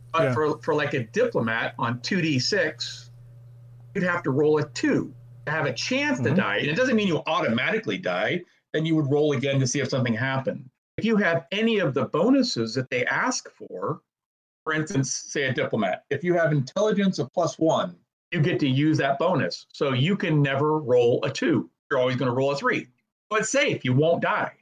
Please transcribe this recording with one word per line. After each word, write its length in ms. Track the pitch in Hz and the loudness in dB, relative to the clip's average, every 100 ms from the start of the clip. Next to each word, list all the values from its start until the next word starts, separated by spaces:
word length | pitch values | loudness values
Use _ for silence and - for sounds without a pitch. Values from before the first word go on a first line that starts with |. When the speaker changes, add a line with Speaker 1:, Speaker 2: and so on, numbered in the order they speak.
| - | -6
Speaker 1:
But 120 | - | 0
Speaker 2:
Yeah. 100 | 131 | 0
Speaker 1:
for, 240 | 139 151 156 | 2 0 -2
for, 160 | - 151 | -2 0
like, 180 | 143 | 0
a 100 | 139 113 | -2 -2
diplomat 680 | 202 240 - 113 113 127 - | 0 0 0 -2 -2 -4 -4
on 220 | 120 120 | -4 -4
two 200 | - 190 | -2 -2
D 160 | 170 131 | 0 0
six, 720 | - 202 156 - - - - - - - - - - - - 202 | 0 0 0 -4 -10 -12 -18 -20 -20 -20 -20 -20 -20 -20 -10 -2
you'd 80 | |
have 200 | 180 175 | -2 -2
to 80 | 160 | -2
roll 260 | 131 151 151 | 0 2 2
a 80 | 147 | -2
two 440 | - 302 165 - - - - - | -2 0 0 -2 -10 -20 -14 -6
to 60 | |
have 140 | 160 147 | -4 -4
a 80 | |
chance 460 | - - 262 294 262 | -4 -4 -2 -2 -2
to 60 | 131 | 0
Speaker 2:
Mm-hmm. 100 | 175 | 0
Speaker 1:
die. 220 | 101 104 | 0 0
And 100 | 139 | 0
it 80 | 170 | 0
doesn't 200 | 262 220 | 2 2
mean 120 | 196 | 2
you 140 | 147 - | 0 0
automatically 720 | 170 143 117 143 220 - 92 | 0 0 0 0 -2 -2 -4
die. 440 | 90 90 113 175 - _ _ | -2 -2 -2 -2 -6 _ _
Then 120 | 151 160 | -4 0
you 100 | 156 | 0
would 160 | 135 | 2
roll 220 | 147 151 | 2 2
again 260 | 123 139 135 | 0 0 0
to 80 | 131 | 0
see 120 | 143 | 0
if 80 | 131 | -2
something 240 | 135 120 | 0 0
happened. 560 | 110 135 - 170 - - _ _ - | 0 -2 -2 -4 -6 -10 _ _ -4
If 60 | 220 | 0
you 120 | 208 | 2
have 300 | 180 165 - | 2 0 -2
any 280 | 196 226 208 | -2 0 2
of 140 | 156 | 0
the 120 | 135 113 | 0 0
bonuses 680 | 147 220 277 247 120 113 131 | 2 4 4 2 -2 -4 -4
that 140 | 127 | -4
they 160 | 123 123 | -2 -2
ask 420 | 143 247 - - | 0 -2 -4 -8
for, 520 | - 107 90 104 170 _ _ _ _ _ _ | -16 -14 -6 -6 -6 _ _ _ _ _ _
for 100 | 160 | -4
instance, 380 | 156 151 139 131 | -4 0 -2 -2
say 320 | - - 156 135 | -4 -6 -4 -2
a 80 | |
diplomat, 520 | 151 - 113 95 92 - | -2 -2 0 -2 -2 -4
if 120 | - | -4
you 100 | 175 175 | 0 2
have 160 | 160 | 2
intelligence 680 | 151 127 196 214 202 196 170 | 2 -2 0 0 2 2 0
of 140 | 131 | -2
plus 240 | - 160 - | -2 -2 0
one, 360 | 160 120 92 - _ _ _ | 2 2 0 -8 _ _ _
you 80 | 175 | 0
get 180 | 180 - | 0 2
to 80 | 143 | 2
use 280 | 131 156 147 | 4 2 2
that 200 | 139 139 | 2 2
bonus. 460 | 170 160 87 - - | 0 2 -2 -6 -12
So 180 | - 143 | -4 -2
you 220 | 123 156 202 | 2 2 0
can 260 | 175 151 | 2 2
never 360 | 139 139 151 156 | 2 2 0 0
roll 400 | 139 - 120 - - | 2 4 4 2 -2
a 40 | |
two. 380 | - 262 117 - _ - | -2 0 0 -2 _ -4
You're 80 | 131 | 0
always 160 | 127 123 | 0 0
gonna 180 | 127 | 0
roll 180 | 127 139 | 0 0
a 40 | 143 | 0
three. 320 | 247 104 - _ _ _ - | -2 -2 -6 _ _ _ -4
So 80 | 214 | -2
it's 100 | 196 | 0
safe, 340 | 269 277 131 | 0 0 0
you 100 | 127 | 0
won't 280 | 127 160 170 | 2 4 2
die. 320 | 175 202 - - | 0 -2 -4 -10